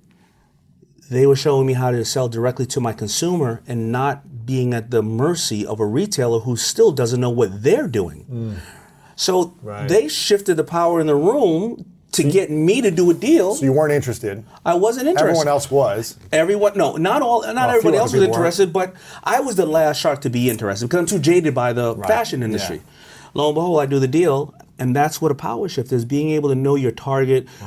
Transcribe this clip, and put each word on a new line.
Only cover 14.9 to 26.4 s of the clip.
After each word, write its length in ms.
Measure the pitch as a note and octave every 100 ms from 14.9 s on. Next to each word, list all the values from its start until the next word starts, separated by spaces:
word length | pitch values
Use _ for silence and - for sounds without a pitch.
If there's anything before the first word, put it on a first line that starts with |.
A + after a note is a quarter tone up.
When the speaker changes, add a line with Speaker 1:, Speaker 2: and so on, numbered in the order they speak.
| B3+ C#4
Speaker 1:
interested. 200 | F#4 -
Speaker 2:
Everyone 180 | E3 D3
else 220 | C#3+ -
was. 440 | C#3 A#2+ G#2+ A2+ - -
Speaker 1:
Everyone, 420 | D#3 F3 G#3 G#3 G3+
no, 200 | - D3+
not 240 | F3+ C#4
all, 200 | A#3+ A#3
not 140 | A3 A#3+
Speaker 2:
Well, 0 |
a 0 |
few 140 | B3
Speaker 1:
everybody 260 | A#3+ E3+ -
Speaker 2:
other 40 |
Speaker 1:
else 120 | A#3+
was 80 | G3+
Speaker 2:
people 60 | F#3+
weren't. 80 | -
Speaker 1:
interested, 360 | E3+ F3 F#3
but 200 | F#3 F#3 - - -
I 160 | - B3
was 140 | C#4 G3
the 100 | D#3+
last 340 | D#3+ D#3 D3
shark 220 | E3 C#3
to 80 | C3+
be 200 | A#2+ B2
interested 380 | A2 G#2 G2 A#2+
because 120 | F3
I'm 60 | E3+
too 140 | G3
jaded 340 | C#3+ F3+ D#3
by 200 | B2+ B2
the 220 | A#2+ A#2 A2
Speaker 2:
Right. 120 | G2+
Speaker 1:
fashion 360 | A3+ A3+ C#3
industry. 340 | A2 G2+ F#2 D#2
Speaker 2:
Yeah. 140 | - - - - -
Speaker 1:
Lo 140 | - D3+
and 60 | D3+
behold, 240 | F3 D#3
I 40 | C3+
do 140 | C#3
the 80 | C3
deal, 460 | D#3 F3 C3+ D3 - - -
and 160 | B2+ C#3
that's 260 | D3 -
what 100 | D#3+
a 40 | C3+
power 320 | E3+ - G3
shift 240 | - A#2
is, 140 | B2 A#2
being 240 | C#3+ D#3
able 180 | D#3